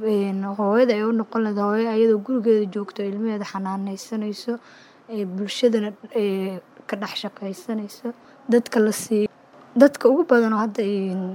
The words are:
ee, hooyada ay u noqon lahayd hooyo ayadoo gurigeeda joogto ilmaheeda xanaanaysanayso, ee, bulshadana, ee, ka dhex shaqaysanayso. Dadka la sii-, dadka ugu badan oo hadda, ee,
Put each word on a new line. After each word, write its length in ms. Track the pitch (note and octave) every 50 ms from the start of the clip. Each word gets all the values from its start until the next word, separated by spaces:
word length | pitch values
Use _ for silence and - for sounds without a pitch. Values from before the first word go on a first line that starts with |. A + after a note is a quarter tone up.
| G#3+
ee, 280 | A3 G#3+ G3+ G3 G3+ F#3+ G3 G3 G3 G3 G3+
hooyada 320 | G#3 G3 G#3 A#3 C4 A#3+ G#3
ay 120 | G#3 G#3+ A3+
u 40 | A3+
noqon 240 | A3 G#3+ - - A3+
lahayd 160 | A3 G#3+ G3+ G3+
hooyo 300 | G3+ G3+ G#3 A3 A3+ A#3
ayadoo 320 | A3 A3 A3+ A3+ A3 G#3
gurigeeda 480 | G3+ - C4 B3 G#3 A#3 A3 G#3+ G#3 F#3+
joogto 320 | - G#3 G#3 - - - G3+
ilmaheeda 420 | G3 G3 G#3 A3 A3+ G#3+ G#3 G3+ -
xanaanaysanayso, 1120 | - G3 F#3+ F#3+ F#3+ G3 G3 G3 F#3+ F#3+ - - A3+ G#3+ G#3+ G#3+ G3+ - - B3 A#3 A#3 - - - - - - _ _ _ -
ee, 160 | A3+ G#3 G3+
bulshadana, 680 | F3+ F3+ F#3+ G#3 G3 - - B3+ A#3+ A3+ A3 G#3 G#3 G3+ - - - -
ee, 480 | A3+ G#3 G3+ F#3+ F#3+ F#3+ G3 F#3+ F3 - _ _ - -
ka 100 | - - G3
dhex 160 | G3+ F#3+ - - -
shaqaysanayso. 880 | G3+ - - G3+ G3 F#3+ - - - A3+ A3 G#3 G3+ - - - A#3 A#3+ - - - - - - -
Dadka 280 | A#3 A#3+ A#3 - - A#3
la 120 | G#3+ G#3+ G3+
sii-, 360 | - - - A3+ G#3 G#3 - - _ _ _ - - - - -
dadka 320 | A#3+ C#4 C#4 C#4+ - - A#3 C4+
ugu 160 | D#4 E4 -
badan 240 | B3+ A#3+ A#3 A3 A3
oo 80 | G#3+
hadda, 240 | A3 A3+ G3+ - G#3+
ee, 320 | G3 G3+ G3 F#3+ F#3+ F#3 F#3+ F#3 F#3